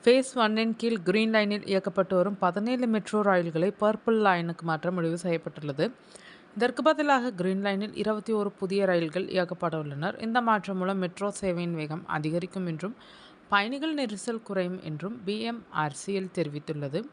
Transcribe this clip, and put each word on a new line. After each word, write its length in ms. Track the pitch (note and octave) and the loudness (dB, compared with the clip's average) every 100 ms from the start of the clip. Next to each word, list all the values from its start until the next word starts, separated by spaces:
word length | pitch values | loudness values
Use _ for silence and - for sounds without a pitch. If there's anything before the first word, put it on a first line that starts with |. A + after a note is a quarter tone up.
ஃபேஸ் 300 | - B3+ C4 - | 8 6 4 2
ஒன்னின் 280 | A3 G#3+ A3+ A3+ | 2 4 0 0
கீழ் 160 | A#3 A3+ E3+ | 0 0 2
கிரீன் 260 | G3 A3+ A3 | 2 4 4
லைனில் 300 | G#3 G#3 - | 2 0 0
இயக்கப்பட்டு 440 | F#3+ F#3+ F#3 F#3 F#3 | 0 0 0 2 4
வரும் 200 | F3+ G3+ | 2 2
பதினேழு 460 | F3+ F3+ A3 B3+ B3 | 0 0 -2 0 0
மெட்ரோ 260 | A3 G#3 G#3+ G3+ | 0 0 2 4
ரயில்களை 400 | F#3 E3+ D#3+ F3+ G3+ | 4 2 2 0 2
பர்பிள் 360 | G#3+ G#3+ - A3+ G#3 | 0 2 2 4 4
லைனுக்கு 400 | F3+ E3+ E3+ E3 | 4 0 -4 -2
மாற்ற 220 | D#3+ E3+ F3+ | -2 0 0
முடிவு 220 | E3 E3+ | -2 -2
செய்யப்பட்டுள்ளது. 640 | F#3 E3 D#3+ D3+ D3+ C#3 F#3+ - - - - - - - | -2 -2 -4 -10 -8 -2 -2 -2 -20 -20 -20 -20 -14 -2
இதற்கு 280 | A#3+ B3+ C#4+ | 0 2 2
பதிலாக 440 | D#4 D4 C4+ B3 F#3+ | 4 4 4 2 -2
கிரீன் 220 | F3+ F#3+ G3+ | -2 0 -2
லைனில் 280 | G3 G#3 - | -2 -4 -4
இருபத்தி 320 | G#3 G#3+ G#3 G#3+ | -2 -2 0 0
ஒரு 120 | G#3 G3 | 0 -4
புதிய 260 | F#3+ G3 G3 | -2 2 4
ரயில்கள் 380 | F3 E3 E3+ F#3+ | 4 2 -2 -2
இயக்கப்பட 420 | F#3 F3+ F3 F3 D#3+ | 0 -2 -2 -4 -2
உள்ளனர். 360 | D3 C#3+ E3 G#3+ A3 | -6 -4 -4 -4 -2
இந்த 140 | A#3 A#3 | 0 2
மாற்றம் 320 | G#3+ F3+ F#3+ | 2 0 -2
மூலம் 180 | F#3 G3 | -2 0
மெட்ரோ 260 | F3+ F3+ G3+ G3 | -2 -2 -6 -2
சேவையின் 360 | G3 E3+ F3 E3 | -2 -2 -2 -4
வேகம் 240 | D3+ D#3 - E3 | -4 -6 -4 -4
அதிகரிக்கும் 520 | D3+ E3+ F#3 G3 F3+ | -2 -2 -4 -6 -6
என்றும் 240 | D#3 F#3 A#3+ - - - - - | -4 -6 -8 -18 -20 -20 -20 0
பயணிகள் 420 | G3+ G#3 C#4 D#4 D4+ | 0 2 -2 -2 -2
நெரிசல் 440 | C4 G#3 - A3+ A3 | -4 -4 -6 -6 -4
குறையும் 320 | G3 F3+ F#3 - | -2 -2 -4 -8
என்றும் 260 | D3+ F3 A#3+ | -8 -8 -8
பி 140 | F#3+ G#3 A3+ | -6 -4 -4
எம் 100 | A#3 F#3+ - | -6 -6 -2
ஆர் 140 | D3+ C#3+ | -2 -4
சி 100 | - G3 | -4 -4
எல் 140 | F#3+ F3+ | -4 -4
தெரிவித்துள்ளது. 640 | D#3 D3 D3 D3+ C#3+ D3+ B3+ | -4 -4 -8 -6 -4 -6 -8